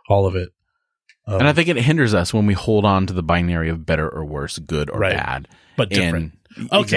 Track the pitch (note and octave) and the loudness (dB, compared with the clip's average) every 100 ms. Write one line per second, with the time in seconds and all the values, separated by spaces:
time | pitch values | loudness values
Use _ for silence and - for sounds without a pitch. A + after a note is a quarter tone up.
0 | - G2+ F#2+ F#2 F2+ _ _ _ _ _ | 0 2 2 -2 -6 _ _ _ _ _
1 | _ _ - G2 C#3 D3+ E3 C#3+ A#2+ D#3+ | _ _ -6 0 2 4 2 2 2 4
2 | B2 G#2 - A2+ G#2 F#2+ - G#2+ G#2 F#2+ | 4 2 2 2 2 2 2 2 4 2
3 | F#2 F#2 E2 F2 F2 E2+ D#2+ E2 D#2 D#2 | 0 -2 0 0 2 0 -2 -4 -2 -2
4 | D#2 - D2+ D2 C#2 - D2+ D#2 D2 - | -2 -6 -8 -8 -8 -10 -6 -4 -4 -2
5 | G2 - - C2+ - - _ - G#2+ G2 | -2 -2 -4 -8 -10 -20 _ -4 -2 0
6 | F2 E2+ D#2+ - _ - - G3+ - | 0 -2 -6 -10 _ -14 -2 -2 0